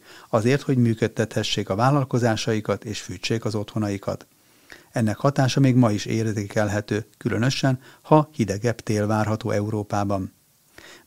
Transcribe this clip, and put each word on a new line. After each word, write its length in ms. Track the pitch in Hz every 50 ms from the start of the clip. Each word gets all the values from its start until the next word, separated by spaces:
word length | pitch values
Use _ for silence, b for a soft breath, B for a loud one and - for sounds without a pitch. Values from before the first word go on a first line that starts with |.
| B B B B B B
azért, 320 | - 113 107 120 135 143
hogy 160 | - - 139 123
működtethessék 920 | 120 117 113 - 117 107 - - 110 - - 113 104 - - 110 101 -
a 60 | -
vállalkozásaikat 1080 | 101 120 131 143 147 131 131 - 123 120 117 110 107 - 120 113 110 104 - 101 - -
és 180 | 113 101 -
fűtsék 440 | - - 92 90 - - 120 113 -
az 100 | 117 104
otthonaikat. 720 | 107 101 - - 113 107 104 101 101 - - 98 - - - B B B B B B B B B B B B
Ennek 260 | - 131 113 107 101 -
hatása 420 | - 143 139 - 139 127 - 143
még 160 | 139 131 123
ma 160 | 127 123 110
is 140 | 104 101 -
érzékelhető, 1000 | 117 117 110 110 113 104 107 101 101 - 110 107 104 98 104 104 - 107 101 - - _ _
különösen, 640 | - 113 98 101 117 135 135 - - 135 131 127 B B B B
ha 280 | _ - 156 156 147 -
hidegebb 500 | - - 113 95 95 101 107 120 123 -
tél 260 | - - 107 104 104 104
várható 440 | 110 107 107 107 110 107 - 104
Európában. 800 | 104 101 104 107 107 107 101 - 110 104 101 101 101 95 95 - - _ _ _ _ _ _ B B B B B B B B